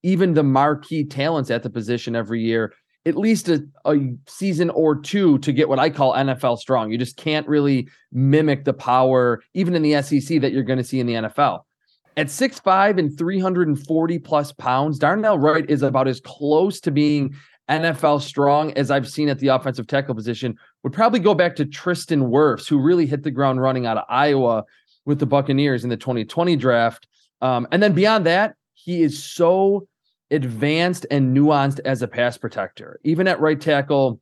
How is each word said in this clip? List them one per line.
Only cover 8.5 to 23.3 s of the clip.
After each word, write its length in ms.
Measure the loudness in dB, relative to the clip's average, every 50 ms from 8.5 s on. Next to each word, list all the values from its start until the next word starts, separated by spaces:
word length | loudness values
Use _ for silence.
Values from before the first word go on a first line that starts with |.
| 0 0 -2
the 100 | -4 -4
power, 680 | -4 -2 0 2 2 4 4 4 2 2 2 0 -2 _ _ _
even 200 | -2 -2 0 0
in 80 | 0
the 120 | 2 2 2
S 180 | 0 0 0
E 80 | -2 -2
C, 180 | 0 0 -2 0
that 140 | 0 0
you're 100 | -2 -2
gonna 220 | -2 -2 -2 -4 -4
see 160 | -4 -4 -2
in 80 | -2 -2
the 80 | -2
N 80 | -4 -4
F 160 | -6 0 0
L. 260 | 0 0 0 -4 _ _ _ _ _ _ _ _ _ _ _
At 140 | -6 -6 -4
six 300 | -2 -2 -2 -2 -2 -2
five 380 | _ 2 4 4 4 2 2 0
and 200 | 0 -2 -2 -4
three 220 | -4 -2 -2 -2
hundred 260 | -2 0 0 0 0
and 180 | 0 -2 -4 -4
forty 340 | -2 -2 0 0 0 -2 -6
plus 320 | -4 -2 -2 -2 -2 -2
pounds, 480 | -10 -8 -4 -2 0 0 0 -2 -2 0
Darnell 360 | 0 0 0 0 0 0 2
Wright 320 | 2 2 2 2 0 0 -2
is 140 | -2 0
about 240 | 0 0 0 0 0
as 140 | -2 -2 -6
close 580 | _ -20 -14 _ -2 0 2 2 2 0 -2 -4
to 100 | -6 -2
being 420 | 0 0 0 2 0 0 -2 -4 -6 -12 _ _ _ _ _ -2
N 160 | -2 0 0
F 200 | -2 -2 2 2
L 160 | 2 2 2
strong 520 | -2 -6 -2 0 2 4 4 2 0 -2 -2
as 180 | -2 0 0
I've 160 | 0 -2 -2 -4
seen 200 | -6 -4 -2 -2
at 120 | -2 0
the 80 | 0 0
offensive 400 | 0 0 0 -4 -6 -6 -6 -2
tackle 260 | -2 -2 -2 -2 -8
position. 420 | -6 -6 -8 -6 -6 -6 -8 -8 _ _ _ _ _ -8
Would 80 | -8
probably 260 | 0 2 2 2 2 4
go 160 | 4 2 4
back 220 | 4 2 0 0
to 80 | -4 -6
Tristan 600 | -6 -6 -8 -4 -4 -4 -4 -4 -2 0 0 0
Wirfs, 420 | 2 4 4 4 4 2 -2 -2 -2
who 100 | 0 2
really 280 | 4 4 4 2 2
hit 180 | 0 -2 -4 -4
the 80 | -6